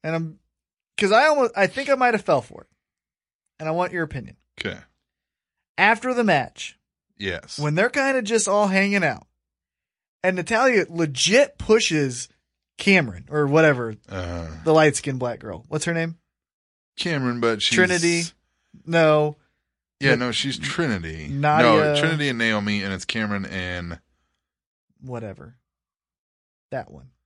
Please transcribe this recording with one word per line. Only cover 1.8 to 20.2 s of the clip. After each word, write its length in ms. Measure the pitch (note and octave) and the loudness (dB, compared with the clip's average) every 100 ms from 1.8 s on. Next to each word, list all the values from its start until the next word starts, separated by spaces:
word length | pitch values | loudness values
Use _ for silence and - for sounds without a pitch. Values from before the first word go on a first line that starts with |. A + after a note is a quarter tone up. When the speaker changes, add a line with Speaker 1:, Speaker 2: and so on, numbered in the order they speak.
| C4+ | -2
Speaker 1:
I 60 | C4+ | 2
might 180 | B3 | 2
have 100 | A3 | 0
fell 180 | - D3 | 0 0
for 200 | - - | 0 -20
it. 60 | - _ _ _ _ _ _ _ _ _ | -20 _ _ _ _ _ _ _ _ _
And 80 | D#3 | -6
I 20 | |
want 200 | E3 F3+ | -2 -2
your 100 | F3 | -4
opinion. 340 | D#3 C3+ A2 - _ - | -6 -8 -12 -20 _ -10
Speaker 2:
Okay. 200 | G2 F#2 - _ _ _ _ _ _ _ _ - | -10 -10 -18 _ _ _ _ _ _ _ _ 2
Speaker 1:
After 360 | G3 A3 B3+ | 2 2 -2
the 100 | B3 | 0
match, 560 | A3+ D3+ B2 - - _ _ _ _ _ | 2 2 0 -10 -16 _ _ _ _ _
Speaker 2:
Yes. 420 | G2+ E2+ - - | -6 -6 -10 -6
Speaker 1:
when 160 | D3+ D3+ | -2 0
they're 140 | A#3 | 0
kinda 320 | C#4+ C4+ C4 | 0 0 0
just 260 | G#3 A3+ G#3+ | 0 -2 2
all 200 | G#3 G3+ | 2 2
hanging 360 | F#3+ G3 G3+ | 2 2 2
out, 240 | D#3+ A#2+ - _ _ _ _ _ _ _ _ _ | 0 -2 -12 _ _ _ _ _ _ _ _ _
and 120 | F#3 F#3 | -2 -2
Natalya 500 | F3 A3 C4 A3+ E3+ | -2 2 4 2 0
legit 680 | E3+ D#3+ B2+ - A3+ C#4 _ | -2 -4 0 2 4 4 _
pushes 720 | - A3 A3+ D#3 C#3 B2 - _ _ _ _ - | 2 2 4 0 -2 -4 -14 _ _ _ _ -4
Cameron 460 | - F#3+ C3 F2+ - | 2 4 2 -8 -6
or 160 | D3+ C#3+ | -2 2
whatever, 480 | D3+ D#3+ C3 A#2 G#2+ _ | 4 4 4 -2 -10 _
Speaker 2:
Uh, 380 | G2 F2+ F2 E2 D#2+ | -10 -8 -8 -10 -6
Speaker 1:
the 100 | E2 | 2
light-skinned 460 | D#3 D#3 C#3+ C#3+ C3 | 6 6 2 -6 -6
black 200 | B2 A#2 | -6 -8
girl. 260 | A2 E2+ A#2+ | -12 -14 -8
What's 180 | D3+ E3+ | -6 -4
her 80 | |
name? 240 | E3 E3 E3 _ _ _ _ _ _ _ - | -4 -6 -10 _ _ _ _ _ _ _ -10
Speaker 2:
Cameron, 440 | F3 D3+ B2+ A#2+ | -6 -2 -2 0
but 220 | A#2 A2 | 0 0
she's 140 | - - | 0 2
Speaker 1:
Trinity. 480 | F#3 F3+ E3+ E3+ E3+ _ _ _ _ - - | 4 4 0 0 -4 _ _ _ _ -20 -2
No. 520 | E3 D#3+ D3+ D3+ D3+ _ _ _ _ _ _ | 2 4 4 2 -4 _ _ _ _ _ _
Speaker 2:
Yeah, 160 | C#3 | 2
Speaker 1:
Na- 100 | A#2+ | 2